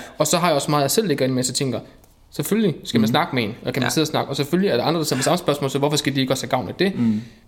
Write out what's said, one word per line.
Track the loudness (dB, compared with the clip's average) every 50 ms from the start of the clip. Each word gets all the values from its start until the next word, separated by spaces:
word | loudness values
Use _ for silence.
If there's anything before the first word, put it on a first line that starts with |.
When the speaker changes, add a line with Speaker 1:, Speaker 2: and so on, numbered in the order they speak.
| -2 -6 -4 -2
Speaker 1:
Og | 0
så | 2 2 2
har | 2
jeg | 2 2
også | 2 2 2
meget, | 2 2
jeg | 2 2
selv | 2 0 2 2
ligger | 0 0 0
inde | 0 0
med, | 0
så | -2 -2
tænker, | -2 -2 -2 -2 -2 -4 -8 -12 -18 -20 -20 _ _ _ -20 _
selvfølgelig | -8 -8 -2 0 0 2 2 2 0 -2 -6
skal | 0 2 2
man | 2 4
Speaker 2:
Mhm. |
Speaker 1:
snakke | 2 0 0 0 0
med | -2 -2
en, | -2 -4 -6 -6
og | -4
kan | -2 0
man | 0
Speaker 2:
Ja. | 0
Speaker 1:
sidde | 2 0 0
og | 0
snakke, | 0 -2 -2 -2
og | -4
selvfølgelig | -4 -2 0 0 2 2 2
er | 2
der | 2 2
andre, | 0 0 0
der | 0
sidder | 0 0
med | 0 2
samme | 2 0 2
spørgsmål, | 0 -2 -2 0 -2 -2
så | 0 0
hvorfor | 0 2 0
skal | 0 0 0 0
de | 0
ikke | 0 0
også | 0 -2 0
have | -2
gavn | -2 -2 -2 -6
af | -2
det? | 0 0 0 2
Speaker 2:
Mhm. | 2 2 2 2 0 -4 -8 -16 -20 -20